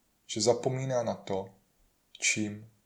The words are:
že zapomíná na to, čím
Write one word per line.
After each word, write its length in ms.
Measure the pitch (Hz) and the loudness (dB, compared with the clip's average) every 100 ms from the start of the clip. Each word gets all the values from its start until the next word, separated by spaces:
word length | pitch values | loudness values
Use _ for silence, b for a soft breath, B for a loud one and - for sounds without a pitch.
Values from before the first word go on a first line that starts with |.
| _ _ - | _ _ -8
že 140 | - | 2
zapomíná 640 | 107 117 139 131 131 123 | 4 4 2 -2 -2 0
na 120 | 113 | 0
to, 340 | 98 - 95 95 - _ _ _ _ _ | -2 -4 -4 -4 -12 _ _ _ _ _
čím 580 | - - - 107 104 110 _ | -4 -2 0 -2 -6 -14 _